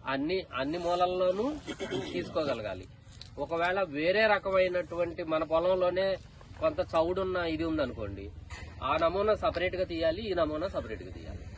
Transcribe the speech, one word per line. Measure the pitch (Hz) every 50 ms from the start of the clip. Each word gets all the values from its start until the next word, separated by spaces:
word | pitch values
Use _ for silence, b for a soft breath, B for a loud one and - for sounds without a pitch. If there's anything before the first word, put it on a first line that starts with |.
| - 131
అన్ని, | 135 135 143 160 185 196 165 - 120 123
అన్ని | 135 143 160
మూలల్లోనూ | 180 170 170 175 180 180 180 180 180 185 180 185 196 233 277 311 285 - - - - 190 - 190 131 - - -
తీసుకోగలగాలి. | 180 170 - - 170 156 139 127 113 107 101 92 92 - - - - - - - - - - - - 143
ఒకవేళ | 139 165 165 170 180 185 196 190 165 139
వేరే | 147 156 175 190 214 220 214 208
రకమైనటువంటి | 190 - 196 190 190 185 180 180 180 170 - 170 170 175 170 165 180 170
మన | 160 160 160 160
పొలంలోనే | 151 160 165 175 185 190 185 180 180 180 185 190 143 185 - - - - - - - - -
కొంత | 156 160 151 165 180 - -
చౌడున్న | 160 160 170 185 190 190 185 180 180 170 165 160
ఇది | 156 165 165
ఉందనుకోండి, | 160 156 139 123 - - 107 98 98 98 98 - - - - - - - - - - - -
ఆ | 131 147 160 170
నమూనా | 165 175 196 202 214 208
సపరేట్గా | - 185 160 139 165 175 185 185 180 185 180 175
తీయాలి, | 160 165 160 160 196 233 208
ఈ | 180
నమూనా | 170 160 151 151 151 175
సపరేట్గా | 196 185 151 - 113 110 - 90 92
తీయాలి. | - - - 92 - 90 - - -